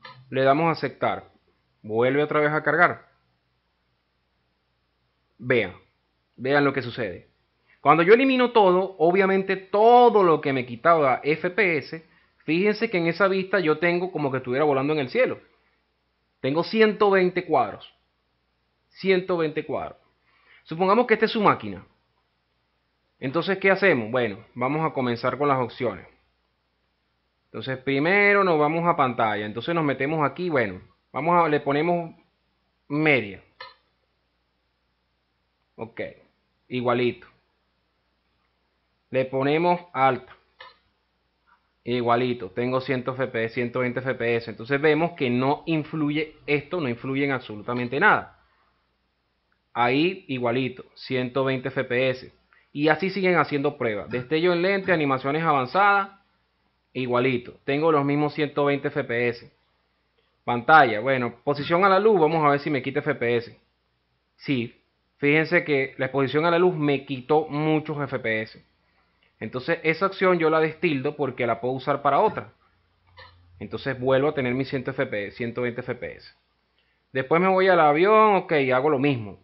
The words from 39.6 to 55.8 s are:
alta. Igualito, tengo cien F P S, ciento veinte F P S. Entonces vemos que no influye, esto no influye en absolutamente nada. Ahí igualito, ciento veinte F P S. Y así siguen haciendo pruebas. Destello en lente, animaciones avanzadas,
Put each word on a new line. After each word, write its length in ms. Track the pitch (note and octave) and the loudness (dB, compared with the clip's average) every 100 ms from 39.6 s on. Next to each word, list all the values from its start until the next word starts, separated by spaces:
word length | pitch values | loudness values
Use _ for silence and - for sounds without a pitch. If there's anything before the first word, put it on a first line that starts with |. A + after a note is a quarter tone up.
| F3 F3 - | 0 -2 -4
alta. 420 | C3 C3+ B2 - - _ _ - _ _ _ _ _ _ _ _ _ _ _ | 0 0 0 -8 -20 _ _ -20 _ _ _ _ _ _ _ _ _ _ _
Igualito, 720 | - B2 A#2+ A#2+ B2 A#2+ F2+ | -6 -2 2 2 0 -4 -6
tengo 280 | - B2 C3 | -4 -2 -2
cien 240 | B2+ C3 B2 | -2 -4 -4
F 200 | B2 B2 | -6 -4
P 180 | A2+ | -4
S, 100 | A2+ | -4
ciento 260 | B2 A#2+ B2+ | -4 -4 -2
veinte 200 | B2 B2 | -4 -4
F 140 | B2+ | -6
P 220 | A#2+ A#2 A#2 | -4 -2 -2
S. 140 | A2+ | -4
Entonces 300 | G#2+ A#2 C#3 | -14 -4 0
vemos 320 | D#3 D3+ E3+ | 2 2 0
que 160 | E3+ B2+ | -2 -2
no 340 | B2 C3 D3+ - | 0 0 -2 -2
influye, 680 | D#3 C#3+ D#3+ D3 D3 D3+ - - | -4 -4 -4 -2 -2 -6 -10 -2
esto 340 | C#3+ - F3+ | -2 -2 -6
no 80 | C3+ | -4
influye 380 | A#2+ C3 C3+ C#3 | -6 -6 -4 -2
en 60 | |
absolutamente 680 | C3 - G#2 G2+ B2 A#2+ C#3 | -4 -8 -12 -8 -6 -4 0
nada. 300 | G#3 C3+ - _ _ _ _ _ _ _ _ _ _ _ _ _ _ A#2 | 2 2 -2 _ _ _ _ _ _ _ _ _ _ _ _ _ _ -2
Ahí 480 | A#2+ C#3 F3 F#3+ - | 0 2 0 -4 -10
igualito, 560 | C3 A#2+ B2 B2+ - - | -4 -2 -2 -4 -8 -18
ciento 480 | - - B2+ B2+ C3+ | -20 -6 -4 -2 -2
veinte 240 | C3+ C3 C3+ | -2 -2 -4
F 160 | C3+ | -6
P 280 | C3 B2 C3 | -2 0 0
S. 220 | B2+ - _ _ _ _ | -2 -10 _ _ _ _
Y 140 | C#3+ D3+ | -2 0
así 240 | D#3 F#3+ | 2 -2
siguen 260 | G3 F#3 E3+ | -2 0 2
haciendo 400 | C#3 D3 C#3+ - | 0 -2 -2 -2
pruebas. 320 | A#2 G#2 E2+ | -4 -4 -6
Destello 440 | B2 B2 D#3+ F3 | -8 -4 0 0
en 100 | E3+ | 0
lente, 300 | F#3 G3+ F#3+ | 0 -2 0
animaciones 500 | E3+ C#3+ C3 C#3 D3+ | 0 0 -2 -2 -2
avanzadas, 680 | E3 C#3+ B2 F#3 | 0 0 0 2